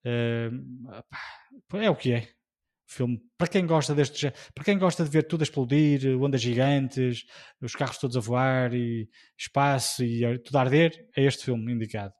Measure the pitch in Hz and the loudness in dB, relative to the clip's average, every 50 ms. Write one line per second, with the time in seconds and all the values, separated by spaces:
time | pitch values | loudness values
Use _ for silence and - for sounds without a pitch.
0 | _ 123 120 120 120 117 117 117 117 113 120 131 135 131 127 127 117 127 92 113 | _ -2 -2 0 0 0 -2 -2 -4 -4 -6 -8 -10 -12 -16 -16 -16 -16 -18 -18
1 | - _ - - - - - - _ _ 277 262 _ _ - 202 226 208 151 - | -18 _ -16 -14 -14 -14 -18 -20 _ _ -20 -20 _ _ -6 0 2 2 2 2
2 | - 127 120 117 110 - _ _ _ _ _ _ _ _ _ _ _ _ - - | 0 0 0 0 -2 -8 _ _ _ _ _ _ _ _ _ _ _ _ -6 -4
3 | 127 123 123 120 _ _ _ _ 175 - - 196 180 160 165 156 139 - 147 143 | -2 -2 -2 -6 _ _ _ _ -4 0 0 0 2 4 2 2 2 2 2 2
4 | 143 127 - - - 139 - - - - _ - 143 - 202 196 190 180 165 - | 2 0 0 -4 -4 -4 -4 -6 -20 -20 _ -6 -2 0 2 2 2 2 2 0
5 | 170 147 143 160 156 156 175 160 151 - - 143 131 120 139 147 151 147 143 135 | -2 2 2 2 2 2 0 -2 -2 0 0 -2 0 2 4 4 6 4 4 2
6 | 135 135 131 127 135 143 135 127 110 123 120 120 131 139 143 139 135 123 - 131 | 2 0 2 2 2 2 0 0 0 0 2 2 2 4 2 2 0 -2 -2 0
7 | 127 127 120 113 - _ - - - - _ _ 131 120 - - 139 127 - - | 0 0 -2 -4 -10 _ -20 -20 -20 -20 _ _ -10 -10 -6 -6 -6 -6 -4 -6
8 | - 131 120 127 107 113 123 123 131 131 131 131 127 123 123 123 120 117 117 113 | -6 -2 -2 -2 -2 0 0 2 2 2 2 0 0 0 -2 -2 -2 -2 -4 -6
9 | 110 107 _ - _ _ _ - - - _ 139 139 143 139 127 - - - - | -6 -10 _ -20 _ _ _ -14 -14 -4 _ 2 4 4 2 0 -2 -4 -2 -2
10 | 123 120 117 117 117 117 120 - - - 135 139 127 131 135 156 165 160 160 - | -2 -2 0 0 0 0 -2 -4 -6 -2 0 2 2 4 4 4 4 4 0 -6
11 | - _ _ 139 139 139 131 - - 135 123 113 110 120 120 117 113 107 - 107 | -20 _ _ 2 2 2 2 0 -4 -4 -4 -2 -2 -4 -4 -4 -6 -6 -6 -8
12 | 101 98 _ | -10 -10 _